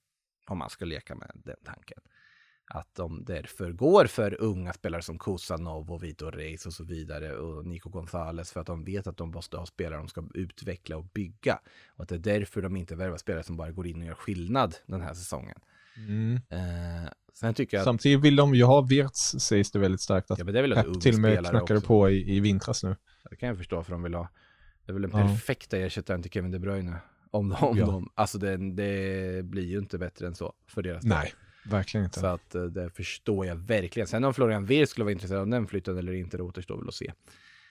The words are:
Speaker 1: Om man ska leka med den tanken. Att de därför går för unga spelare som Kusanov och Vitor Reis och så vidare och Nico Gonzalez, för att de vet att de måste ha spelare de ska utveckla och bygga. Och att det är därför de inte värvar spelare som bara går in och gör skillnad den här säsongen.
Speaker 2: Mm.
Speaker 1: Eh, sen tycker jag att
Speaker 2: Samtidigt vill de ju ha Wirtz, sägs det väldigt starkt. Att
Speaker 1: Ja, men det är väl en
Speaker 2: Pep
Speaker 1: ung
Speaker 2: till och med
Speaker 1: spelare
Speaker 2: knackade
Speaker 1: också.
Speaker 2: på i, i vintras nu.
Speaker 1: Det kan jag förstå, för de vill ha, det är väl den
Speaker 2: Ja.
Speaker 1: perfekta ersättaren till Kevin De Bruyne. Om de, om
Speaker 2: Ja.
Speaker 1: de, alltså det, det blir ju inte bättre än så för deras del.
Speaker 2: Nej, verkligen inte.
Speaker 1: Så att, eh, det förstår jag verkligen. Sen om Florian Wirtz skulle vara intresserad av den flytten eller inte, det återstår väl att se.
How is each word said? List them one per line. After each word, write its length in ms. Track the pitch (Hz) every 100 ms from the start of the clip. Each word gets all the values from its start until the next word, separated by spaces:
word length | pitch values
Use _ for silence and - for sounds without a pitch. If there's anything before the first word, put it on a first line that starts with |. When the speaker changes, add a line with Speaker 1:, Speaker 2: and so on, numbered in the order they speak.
| _ _ _ _ -
Speaker 1:
Om 120 | 95
man 120 | 64
ska 140 | - 87
leka 300 | 73 - 57
med 160 | - -
den 220 | - - -
tanken. 340 | - - - _ _ _ _ _ _ -
Att 240 | - - -
de 300 | 87 82 82
därför 480 | 87 71 - 90
går 340 | 85 127 196 139
för 340 | - 104 -
unga 300 | 110 92 90
spelare 300 | 87 98 85
som 160 | - 82
Kusanov 760 | - 92 - 85 85 78 78
och 100 | 85 80
Vitor 280 | 76 78
Reis 340 | 73 78 78 -
och 60 |
så 120 | 80 82
vidare 520 | 85 78 76 78 62
och 300 | 80 78 80
Nico 220 | 85 -
Gonzalez, 640 | 90 82 87 80 82 82
för 80 | -
att 60 | 82
de 180 | 85 80
vet 220 | 98 95
att 100 | 80
de 140 | 82
måste 260 | 85 - -
ha 100 | 82
spelare 320 | - 87 78
de 80 | 85
ska 160 | - 80 -
utveckla 640 | 90 - - 87 - 80
och 80 | 87
bygga. 540 | - 95 - - 113 _ _ -
Och 140 | -
att 60 | 82
det 60 | 87
är 40 |
därför 440 | 92 104 98 -
de 140 | 92 95
inte 200 | 87 82
värvar 200 | 92 82
spelare 260 | - 85
som 140 | 80 85
bara 140 | 82
går 140 | 85 87
in 140 | 82
och 60 | 82
gör 80 | 80
skillnad 600 | - 95 87 131 113 80 -
den 140 | 92
här 140 | 80 82
säsongen. 440 | 87 71 50 50 _ _ _ - 110
Speaker 2:
Mm. 260 | 104 110 123
Speaker 1:
Eh, 760 | 123 87 90 85 87 85 85 - _ -
sen 200 | 113 113
tycker 220 | 131 101
jag 60 |
att 20 | 98
Speaker 2:
Samtidigt 360 | 120 143 139
vill 160 | 147 143
de 180 | 143 127
ju 100 | 120
ha 160 | 139
Wirtz, 600 | 131 135 135 - - 135
sägs 300 | - 104 101
det 80 | 104
väldigt 220 | 95 95
starkt. 300 | - 98 -
Att 80 | 98
Speaker 1:
Ja, 60 | 90
men 100 | 107
det 60 |
är 20 |
väl 100 | 139
en 60 | 117
Speaker 2:
Pep 80 | 107
Speaker 1:
ung 140 | 90
Speaker 2:
till 140 | 87 113
och 60 |
med 120 | 107
Speaker 1:
spelare 180 | 107 -
Speaker 2:
knackade 280 | 117 - 107
Speaker 1:
också. 80 | 104
Speaker 2:
på 220 | 110 98
i, 260 | 98 98 98
i 40 |
vintras 440 | 104 95 - 113 95
nu. 120 | 95 _ _ -
Speaker 1:
Det 60 | -
kan 120 | 123
jag 100 | 101
förstå, 240 | 87 90
för 100 | 87
de 100 | 87
vill 120 | 85 85
ha, 140 | 85 _ _ _ - _ -
det 60 |
är 20 | 98
väl 80 |
den 80 | 95 107
Speaker 2:
Ja. 60 | 101
Speaker 1:
perfekta 500 | 104 - 139 - 98
ersättaren 460 | 92 - 90 95
till 80 | 87
Kevin 200 | 104 90
De 80 | 92
Bruyne. 380 | 92 98 90 85 - _ _
Om 180 | 107 101
de, 60 | 92 143
om 140 | 113
Speaker 2:
Ja. 80 | 87
Speaker 1:
de, 240 | 92 90 -
alltså 240 | 104 104
det, 180 | 98 95 98 90
det 680 | 101 98 95 95 92 92 90
blir 220 | 98 90
ju 120 | 95
inte 200 | 95 90
bättre 280 | 90 - 90
än 80 | 82
så 180 | 82 - _
för 160 | -
deras 200 | 92 85
del. 60 | 113
Speaker 2:
Nej, 240 | 85 - - - _ -
verkligen 400 | 101 95 107 92
inte. 160 | -
Speaker 1:
Så 60 | 92
att, 280 | 87 _ 90
eh, 80 |
det 280 | 90 87 87
förstår 560 | - 95 - - 101 92
jag 100 | 85
verkligen. 500 | 95 110 87 - 101
Sen 180 | 113 135
om 100 | 131
Florian 300 | 123 107 98
Wirtz 240 | 139 143
skulle 140 | - 104
vara 80 |
intresserad 280 | 95 95 98
av 80 | 98
den 180 | 123 104
flytten 320 | 101 90 90
eller 140 | 90
inte, 240 | 92 87 87
det 60 |
återstår 360 | 87 90 90 -
väl 100 | -
att 60 | -
se. 180 | - - _ - - - _